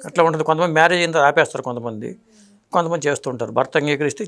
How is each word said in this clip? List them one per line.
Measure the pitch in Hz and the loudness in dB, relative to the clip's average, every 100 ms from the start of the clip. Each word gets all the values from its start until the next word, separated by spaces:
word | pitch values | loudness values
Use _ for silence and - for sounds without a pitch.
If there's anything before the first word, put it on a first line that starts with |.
అట్లా | - 185 | -4 2
ఉంటుంది. | 165 156 | 2 2
కొంతమంది | 156 156 175 | 0 0 2
మ్యారేజ్ | 156 170 175 | 4 4 4
అయిన | 170 | 2
తర్వాత | 160 143 | 4 4
ఆపేస్తారు | 156 147 135 | 4 2 -2
కొంతమంది, | 127 120 117 110 117 - _ _ _ _ _ | -8 -8 -8 -10 -10 -14 _ _ _ _ _
కొంతమంది | 175 165 170 143 | -2 -2 -2 -2
చేస్తుంటారు. | 143 135 123 110 | -2 -4 -6 -4
భర్త | 117 131 160 | -2 0 0
అంగీకరిస్తే | 147 143 147 143 | 0 0 -2 -4